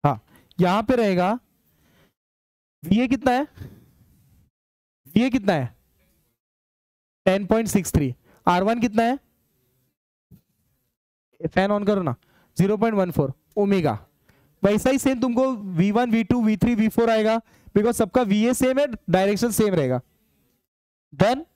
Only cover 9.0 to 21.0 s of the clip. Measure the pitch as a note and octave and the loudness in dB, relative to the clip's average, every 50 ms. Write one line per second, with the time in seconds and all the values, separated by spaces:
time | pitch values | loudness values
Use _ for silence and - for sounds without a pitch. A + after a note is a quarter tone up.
9 | A3+ A#3 C4 C#4+ _ _ _ _ _ _ _ _ _ _ _ _ _ _ _ _ | 0 0 -2 -4 _ _ _ _ _ _ _ _ _ _ _ _ _ _ _ _
10 | _ _ _ _ _ _ - - _ _ _ _ _ _ _ _ _ _ _ _ | _ _ _ _ _ _ -20 -20 _ _ _ _ _ _ _ _ _ _ _ _
11 | _ _ _ _ _ _ _ _ E3 D#3+ - F#3 F#3+ G3+ G#3 G3+ G3+ G3 G#3 G3 | _ _ _ _ _ _ _ _ -12 -4 -2 -2 0 0 -2 -2 0 0 0 0
12 | F3+ D3 A#2+ _ _ _ _ _ _ _ _ - F3 G3 G#3+ G3 A3 A3+ G#3+ G3+ | -2 -4 -6 _ _ _ _ _ _ _ _ 0 0 0 2 0 0 0 0 0
13 | F#3 F3+ - - C#3+ C3+ C3+ _ _ _ _ G#3 G3+ G3+ G3+ F#3+ D#3 C#3 A2 G#2 | -2 0 0 -2 -2 -2 -6 _ _ _ _ -2 0 0 0 0 0 -2 -4 -4
14 | - _ _ _ _ _ _ _ _ _ _ _ - G3 G#3 G#3 - C4 C4+ C4 | -10 _ _ _ _ _ _ _ _ _ _ _ 0 0 0 2 0 0 0 2
15 | - C4+ C4+ A#3+ B3 B3+ A#3+ B3 C4 C4 B3+ G#3 G#3 F#3+ F3+ D#3+ F#3 G3+ G3+ A3+ | 0 0 0 0 -2 -2 0 0 0 0 -2 -6 -8 -6 -2 0 0 2 2 0
16 | B3 A#3+ A3 A3+ A3 - A#3+ B3 A3 A3 G#3+ - - A#3 A#3+ G#3+ A3 A3 - - | 0 0 0 -2 0 0 -2 0 2 0 0 0 0 0 0 0 0 0 0 0
17 | A#3 A3+ A3+ A3 G#3+ A3 A3+ A3+ - _ _ _ _ - _ G3+ G#3+ A#3+ A#3 - | 0 2 2 2 2 0 0 -2 -4 _ _ _ _ -2 _ 0 0 0 0 0
18 | A3+ F#3 - B3+ B3 G3+ G3+ G#3 A3 A#3+ B3+ - C4 B3+ C4 C4+ D4 C#4 A3+ - | -4 0 2 0 2 2 2 2 2 0 2 2 0 0 2 0 0 -2 -4 -10
19 | _ - E3+ F#3 F#3+ G3+ G#3 F#3+ A#3 A#3+ G3+ - A3 G#3 F#3 E3 C#3 B2+ B2+ A#2+ | _ 2 4 4 4 4 2 0 0 0 2 2 2 2 2 2 2 2 0 -2
20 | - _ _ _ _ _ _ _ _ _ _ _ _ _ _ _ _ _ _ _ | -4 _ _ _ _ _ _ _ _ _ _ _ _ _ _ _ _ _ _ _